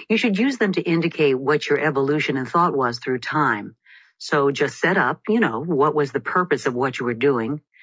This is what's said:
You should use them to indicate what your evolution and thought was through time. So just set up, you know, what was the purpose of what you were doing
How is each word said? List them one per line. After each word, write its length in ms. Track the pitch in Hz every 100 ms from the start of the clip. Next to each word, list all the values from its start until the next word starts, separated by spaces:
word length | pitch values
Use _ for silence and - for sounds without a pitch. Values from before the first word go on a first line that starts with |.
| -
You 80 | 220
should 220 | 240 196
use 180 | 262 254
them 140 | 208
to 100 | 175
indicate 560 | 175 165 165 - 147 131
what 320 | 135 147 -
your 100 | 143
evolution 580 | 151 135 139 151 147 135
and 100 | 123
thought 280 | 170 175 139
was 220 | 123 117
through 220 | - 127
time. 560 | - 156 139 107 104 - _ - _ _
So 340 | - 151 143
just 280 | 135 143 -
set 180 | 165 190
up, 240 | 131 156 -
you 140 | 226
know, 180 | 175 113
what 340 | 160 147 151
was 180 | 151 143
the 100 | 135
purpose 440 | 117 180 180 135 139
of 80 |
what 240 | 120 135 131
you 80 | 120
were 80 |
doing 460 | 117 139 127 113 147 - _